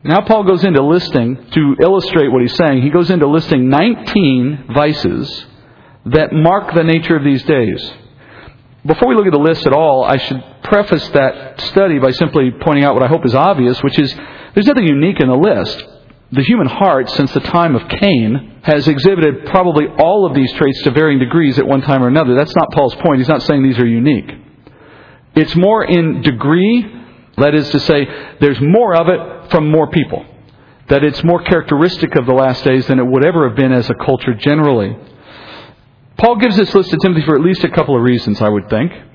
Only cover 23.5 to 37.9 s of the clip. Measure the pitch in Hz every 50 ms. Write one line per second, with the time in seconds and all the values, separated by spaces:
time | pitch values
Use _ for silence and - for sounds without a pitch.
23.5 | 151 139 131 135 127 117 123 117 117 117 120 147 143 98 - - - - - -
24.5 | _ _ _ - _ _ - - - - - - - _ _ _ _ 151 156 -
25.5 | - 165 180 202 220 220 - - 180 175 165 160 - 127 120 151 131 113 - 139
26.5 | 160 175 185 214 233 247 214 - - - - - - - - _ _ - 139 147
27.5 | 147 151 139 - - 143 - - 160 143 139 - - - - - - - 143 143
28.5 | 135 107 135 147 180 226 240 208 175 165 165 165 180 165 - - - - - -
29.5 | - 170 151 151 156 160 156 - - 170 135 - - - - - - - - _
30.5 | _ _ - - _ _ - - 143 139 143 151 139 - - 165 175 170 170 -
31.5 | 185 165 - - 151 139 160 185 180 - 165 - - 147 123 123 131 131 131 131
32.5 | 123 - - 143 131 131 123 - 135 131 123 127 127 131 139 170 175 170 147 123
33.5 | 110 131 135 131 131 123 113 117 120 - - - 135 120 - 135 120 107 - 143
34.5 | 147 156 151 147 131 113 101 98 113 - - - - - - - - - - -
35.5 | - - - - - _ _ _ _ _ _ _ _ - - 233 233 208 226 247
36.5 | 190 196 202 - - 196 185 185 - 156 - 190 180 156 143 151 156 131 170 180
37.5 | 190 170 - 170 - 170 147 135